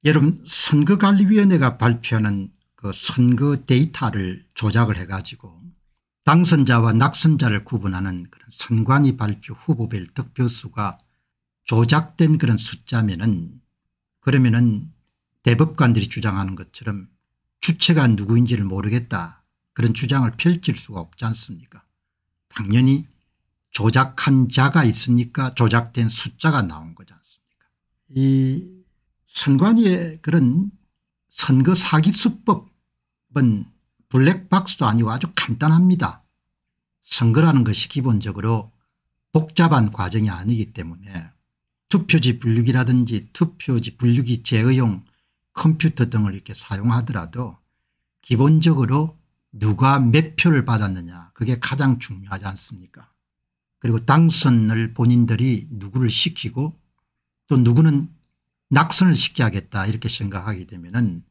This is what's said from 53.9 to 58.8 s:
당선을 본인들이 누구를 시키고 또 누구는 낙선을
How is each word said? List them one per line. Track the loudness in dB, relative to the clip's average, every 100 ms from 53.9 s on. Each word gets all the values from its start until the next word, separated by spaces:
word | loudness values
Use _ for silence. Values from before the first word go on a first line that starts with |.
| -2
당선을 | 2 4 4 2 2 2 2 0 -4
본인들이 | 0 2 4 2 0 0 -2 -6
누구를 | -16 -8 -2 -2
시키고 | -2 -4 -6 -10 -6 -8 -8 _ _ _ _ _ _ _
또 | 2
누구는 | 4 6 4 2 -2 _ _ _ _ _ _
낙선을 | 0